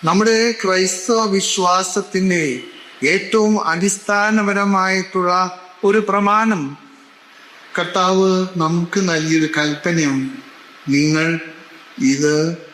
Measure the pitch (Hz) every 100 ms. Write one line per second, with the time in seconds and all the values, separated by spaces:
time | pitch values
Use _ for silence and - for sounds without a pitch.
0 | 160 180 214 226 233 226 196 185 185 -
1 | - 226 214 196 190 - 180 180 185 208
2 | 196 190 190 180 151 123 - - - -
3 | 135 185 196 220 214 214 - 165 196 -
4 | - 202 208 214 202 202 202 196 190 190
5 | 185 190 180 180 185 180 - - 196 214
6 | 202 202 202 208 220 196 139 147 - -
7 | - - - - - - - - 175 190
8 | 185 190 190 185 185 180 160 170 170 202
9 | 185 160 156 160 156 151 151 147 180 170
10 | 147 135 131 - - - - - - 139
11 | 151 156 160 165 - - - - - -
12 | 131 139 151 151 160 170 -